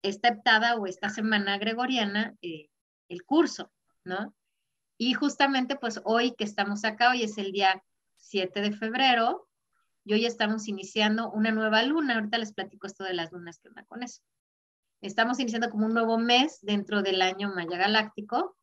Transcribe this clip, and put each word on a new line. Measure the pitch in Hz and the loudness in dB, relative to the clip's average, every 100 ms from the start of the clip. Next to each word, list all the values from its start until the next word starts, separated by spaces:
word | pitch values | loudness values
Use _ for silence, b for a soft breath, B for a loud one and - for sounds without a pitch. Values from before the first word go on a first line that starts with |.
esta | 202 196 240 | -4 0 0
heptada | 214 - 220 233 233 | 2 4 4 4 0
o | 196 | -4
esta | 180 208 | -6 -6
semana | 208 220 214 196 202 | -2 0 0 0 -2
gregoriana, | 208 226 254 262 202 208 220 - | -2 -2 -2 0 0 -2 -4 -6
eh, | 175 156 151 _ _ _ _ | -12 -12 -16 _ _ _ _
el | 175 - | -14 0
curso, | 302 285 - - _ _ _ - | 4 4 0 -14 _ _ _ -8
¿no? | 185 220 _ _ _ _ _ _ _ | -6 -6 _ _ _ _ _ _ _
Y | 233 254 | -2 0
justamente | 285 - 277 269 254 269 | 0 2 2 2 -2 -4
pues | 233 214 - | -6 -6 0
hoy | 226 254 - | 2 0 -2
que | 208 | -6
estamos | - 202 208 220 | -2 -2 -2 -4
acá, | 214 240 | 2 2
hoy | 254 | 4
es | 220 214 | -2 -4
el | 196 | -4
día | 196 190 190 _ _ _ _ | 2 2 2 _ _ _ _
siete | - 196 185 202 | -6 -4 -2 -2
de | 208 | -2
febrero, | 208 220 247 269 240 233 359 - _ _ _ _ _ - | -2 -4 2 4 4 2 0 -8 _ _ _ _ _ 0
y | |
hoy | 214 233 | 2 2
estamos | 233 214 214 208 | 0 -2 -2 -4
iniciando | 196 190 214 214 220 233 | -8 -6 0 2 2 -2
una | 214 220 | 0 0
nueva | 220 220 220 | 2 2 2
luna. | 254 320 285 226 | 4 2 0 -2
Ahorita | 214 226 | -2 -4
les | 220 | -4
platico | - 190 - 196 | -8 -12 -10 -14
esto | 202 190 | -8 -6
de | |
las | 180 165 | -4 -6
lunas, | 175 170 170 | -10 -16 -18
¿qué | - | -20
onda | - 214 | -20 -18
con | 233 | -12
eso? | 240 - _ _ _ _ _ _ _ _ | -12 -14 _ _ _ _ _ _ _ _
Estamos | 196 202 233 254 | -6 0 0 2
iniciando | 247 226 233 | 0 0 -2
como | 214 220 | 0 0
un | |
nuevo | 226 226 226 | 2 2 2
mes | 233 240 302 - | 4 4 4 -2
dentro | 202 208 196 208 | -2 -2 0 0
del | 196 185 | 2 2
año | 185 190 202 | 2 0 -4
maya | 185 170 180 | -4 -6 0
galáctico | 196 220 214 - 208 247 370 _ | 2 2 0 -8 -4 -4 -4 _